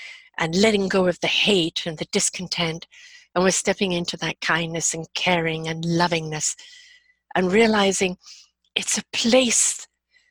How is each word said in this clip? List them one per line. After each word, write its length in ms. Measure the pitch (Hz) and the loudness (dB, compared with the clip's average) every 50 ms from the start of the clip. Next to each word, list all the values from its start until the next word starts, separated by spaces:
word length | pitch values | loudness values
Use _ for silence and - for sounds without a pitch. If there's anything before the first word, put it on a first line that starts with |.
| - - - - - _ _ - | -18 -20 -20 -20 -20 _ _ -4
and 160 | 170 160 160 | -2 0 2
letting 340 | 185 208 220 214 202 196 185 | 4 4 4 4 2 0 0
go 180 | 202 196 185 | 2 2 2
of 120 | 180 170 - | 2 0 -2
the 60 | - | -2
hate 580 | - - - - 190 208 185 160 165 - - - | -2 -2 0 2 2 2 2 2 0 -2 -6 -6
and 140 | 175 156 151 | -8 -8 -8
the 80 | - - - | -6 -4 -2
discontent. 760 | 202 - - - - 185 170 - - 175 165 160 170 - - - - - - - - - _ - | -2 -2 -2 -2 -6 -8 -6 -4 -4 -2 -4 -4 -6 -12 -18 -20 -20 -20 -20 -20 -20 -16 _ -2
And 80 | 175 185 | 2 2
we're 80 | 190 | 2
stepping 420 | 180 - - 208 196 - 208 190 175 | 2 2 0 -2 -2 0 0 -2 -2
into 240 | 175 175 - - 170 | -2 -2 -4 -6 -6
that 220 | - 160 156 - | -6 -6 -6 -4
kindness 540 | - - 170 160 170 165 165 165 156 - - | -2 0 0 0 0 -2 -4 -4 -2 -4 -4
and 120 | 165 160 - - | -4 -8 -10 -8
caring 520 | - - 185 180 170 165 165 160 160 160 | -4 0 2 2 2 2 0 -2 -4 -4
and 180 | 165 165 165 165 | -4 -4 -4 -2
lovingness 720 | 170 170 165 175 175 170 160 160 156 156 156 - - - - - - - - - - - - _ _ _ _ _ - - | 0 2 2 2 2 0 -2 -4 -4 -6 -6 -4 -6 -6 -8 -12 -20 -20 -20 -20 -20 -20 -20 _ _ _ _ _ -4 -2
and 180 | 175 185 180 180 | 0 2 4 4
realizing 640 | 214 233 220 220 208 196 196 190 - 196 185 180 - _ - - - - _ _ _ _ _ - | 4 4 4 4 4 2 2 2 2 0 -2 -2 -6 _ -20 -20 -20 -20 _ _ _ _ _ -6
it's 220 | - - - - | -6 -4 -2 -4
a 80 | - - _ - | -4 -4 _ -6
place 760 | - - 233 240 262 262 233 214 - - - - - - - _ _ _ _ _ _ _ _ | -4 0 4 4 4 4 4 2 2 0 0 -2 -4 -10 -18 _ _ _ _ _ _ _ _